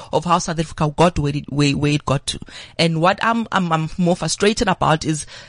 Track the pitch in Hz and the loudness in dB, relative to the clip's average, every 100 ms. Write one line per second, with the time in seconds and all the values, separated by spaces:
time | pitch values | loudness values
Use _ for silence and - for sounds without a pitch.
0 | - - 175 175 180 160 160 - 151 147 | -6 -4 2 0 0 -4 -6 -2 -2 2
1 | 170 - 143 147 - 143 143 139 147 147 | 2 2 -2 -2 -4 0 2 2 0 0
2 | - 135 - - - - - - 165 160 | 0 -2 -4 -10 -14 -20 -10 0 0 2
3 | 175 202 220 233 220 - 175 160 160 - | 2 2 0 -2 -2 -2 0 0 -2 0
4 | 170 175 160 - 208 226 214 175 143 156 | 0 0 -2 0 0 2 0 2 2 2
5 | - 156 - - | 0 -4 -6 -16